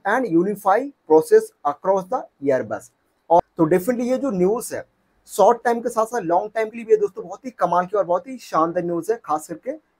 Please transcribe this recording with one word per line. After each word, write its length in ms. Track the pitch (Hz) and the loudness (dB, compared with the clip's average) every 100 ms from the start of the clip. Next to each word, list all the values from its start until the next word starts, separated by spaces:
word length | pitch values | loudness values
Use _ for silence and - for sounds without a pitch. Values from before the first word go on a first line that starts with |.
| 196 | -2
and 220 | 233 240 | -2 0
unify 480 | 165 185 202 196 208 285 - - | 0 0 -2 0 0 0 -10 2
process 440 | 156 156 220 220 _ - | 4 6 4 4 _ -6
across 420 | 147 185 196 185 | -4 -2 -2 -2
the 140 | 262 - - 139 | -6 -8 -8 -2
Airbus। 440 | 131 113 104 - _ _ _ - | -2 -2 -10 -12 _ _ _ 2
और 120 | 170 - - | 2 2 0
तो 120 | 160 | 2
definitely 400 | 180 185 240 247 | 2 0 -2 -2
ये 80 | 254 | -2
जो 140 | 277 | -2
news 440 | 190 180 233 - 120 | 0 0 0 -6 -12
है, 80 | - _ _ _ _ | -12 _ _ _ _
short 320 | - 202 240 | 2 4 4
time 180 | 247 233 | 0 -2
के 80 | 233 | -4
साथ 160 | 226 220 | -2 -4
साथ 160 | 240 | -4
long 300 | 170 175 214 226 | -2 -2 -2 -6
time 140 | 220 | -6
के 80 | 226 | -6
लिए 80 | 220 | 2
भी 80 | |
ये 40 | 220 | 2
दोस्तों 300 | 196 - 170 | 2 -6 -14
बहुत 180 | 196 254 | -12 -12
ही 60 | |
कमाल 340 | - 180 175 180 | -4 0 0 0
की 120 | 208 | -2
और 60 | |
बहुत 240 | 170 180 180 | 0 -2 -4
ही 100 | - | -16
शानदार 460 | - 165 160 170 | -4 -2 0 -2
news 280 | 175 170 160 | -4 -4 -4
है, 80 | 226 - | -6 -4
खास 220 | 151 - | -6 -6
करके 240 | 160 240 311 _ _ | -14 -10 -12 _ _